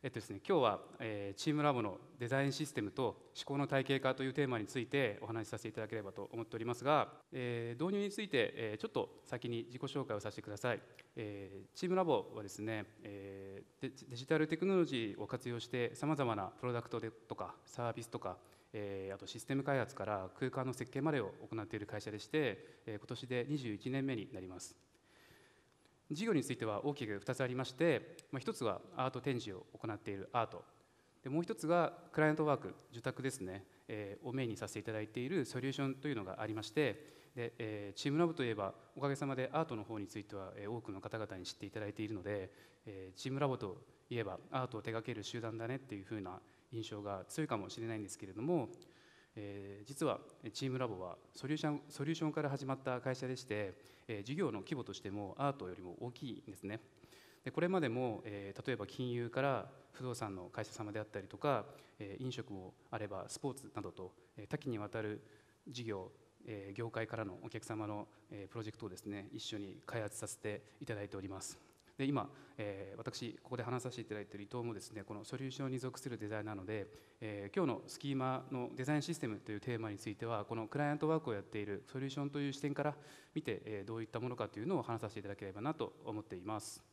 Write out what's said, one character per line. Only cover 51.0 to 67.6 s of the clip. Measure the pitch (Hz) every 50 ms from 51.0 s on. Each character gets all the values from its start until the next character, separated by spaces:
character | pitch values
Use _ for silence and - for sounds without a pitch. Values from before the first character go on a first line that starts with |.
は | 92 90 87 - - - -
ソ | - -
リ | 131 151
ュ |
ー | 151
シ | 160
ョ | 151
ン、 | 147 143 - -
ソ | - - 143
リ | 147
ュ | 165
ー | 160
シ |
ョ | 165
ン | 156
か | 143 160
ら | 147 143
始 | 139 135 139
ま | 131 135
っ | 135 -
た | 131 127 123
会 | - 135 127
社 | 123 131
で | 127 131
し | 123 -
て、 | - 107 104 104 95 87 - - - - - -
え | - 117 101
ー、 | 101
事 | 117 143
業 | 165 196 139
の | 107 101
規 | 95 - 160
模 | 131 113
と | -
し | 98 -
て | - 101
も | 95 104 104 92 - -
ア | 135 143
ー | 135
ト | 139 95 90
よ | 90
り | 90
も | 90 87 - -
大 | 117 127
き | 120 - - 127
い | 104 - -
ん | -
で | 98
す | - -
ね。 | 98 104 113 - - - - - - - - - - - -
で、 | _ 131
こ | - -
れ | 165 180
ま | 190 185
で | 156 123
も、 | 113 127 127 120 107 98 -
え | 110 101 101 98 98 98
ー、 | - -
例 | - 127
え |
ば | 98 101
金 | 95 - - 127 123
融 | 120 120 120 117
か | - 135
ら | 135 139 135 110 92 - - - - -
不 | - -
動 | 127 127 120
産 | - 117 104 98
の | 92 90 90
会 | - - 110
社 | -
様 | - - 107 104
で | 101 107
あ | 107
っ |
た | - - 104
り | 95 101
と | - 101
か、 | - 147 139 113 104 - - - - - - _
え | 110 95 98 -
ー、 |
飲 | 127 131
食 | 120 - 110 -
も | 104 95 92 92 - _ - -
あ | - 107
れ | 107 101
ば | 98 95 98 117
ス | - -
ポ | - 139
ー | 123
ツ | 139 - - -
な | 107
ど | 101 92
と、 | - - 92 90 - - - - _
え | - 104
ー、 | -
多 | - 143
岐 | - 139
に | 120 107
わ | 104 101
た | - 117
る | 107 107 107 - - - - - - - - _ _
事 | - 131 123 120
業、 | 110 107 95 92 92 - - - - _ _ -
え | - 110 101 98 98
ー、 | 98
業 | 101 117 113
界 | - 113 113
か | 110 -
ら | 113 110
の | 101 92 -
お | - 117
客 | - 110